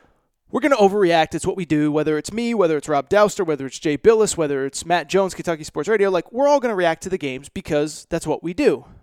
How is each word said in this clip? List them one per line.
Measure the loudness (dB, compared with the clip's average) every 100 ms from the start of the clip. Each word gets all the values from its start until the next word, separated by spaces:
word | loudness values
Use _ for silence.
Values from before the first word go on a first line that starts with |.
| _ _ _ _ _
we're | -4
gonna | 0 4
overreact. | 4 4 4 4 0
It's | -2 -6
what | -6
we |
do, | -2 0 2
whether | 0 0 -2
it's | -4
me, | -4 -2
whether | 2 2 0
it's | 0
Rob | -2 2
Dauster, | 4 4 2 -4
whether | -4
it's | -6 -6
Jay | -4 2
Billis, | 4 4 2 0
whether | -2 -2 -4
it's | -8
Matt | -2 -2 0
Jones, | 0 0
Kentucky | -4 -6 -6
Sports | -6 -8 -2
Radio. | 2 2
Like, | 0 -2
we're | 0 2
all | 2
gonna | 0
react | 0 0 0
to | -4
the | -6
games | -6 -8 -12
because | -14 -2 -2 -2 -6 -8
that's | -6 -4
what | -4
we | -4
do. | 0 2 2 -4 -20